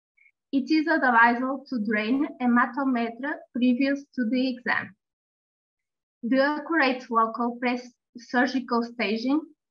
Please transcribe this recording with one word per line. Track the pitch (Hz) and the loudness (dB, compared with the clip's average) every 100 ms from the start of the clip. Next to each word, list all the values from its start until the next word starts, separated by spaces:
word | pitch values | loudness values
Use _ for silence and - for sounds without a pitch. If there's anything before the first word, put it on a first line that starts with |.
| _ _ _ _ _ | _ _ _ _ _
It | 277 - | -2 2
is | 311 311 | 2 2
advisable | 311 262 233 240 240 262 277 - | 2 4 6 6 4 -2 -6 -6
to | 247 208 | -4 -2
drain | 214 214 269 320 - | 0 0 0 -2 -2
hematometra | 247 240 247 285 269 240 226 233 277 311 - | 2 2 2 0 -2 0 -2 -6 -8 -8 -8
previous | 240 247 247 277 277 - - | 0 2 4 2 -2 -6 -4
to | 226 | -2
the | 254 262 | 0 -2
exam. | 240 196 - - - _ _ _ _ _ _ _ _ _ _ _ _ | -4 -4 -4 -6 -14 _ _ _ _ _ _ _ _ _ _ _ _
The | 233 262 | 0 2
accurate | 277 302 294 330 269 254 - | 2 0 -2 0 0 -2 -2
local | 226 226 233 240 240 | 0 0 0 -4 -2
pre-surgical | 247 247 - _ _ - - 247 262 269 - 233 | -4 -4 -8 _ _ -20 -4 0 0 0 -2 -2
staging | 233 - 202 226 254 311 320 _ _ | -2 -4 -2 -2 0 0 -2 _ _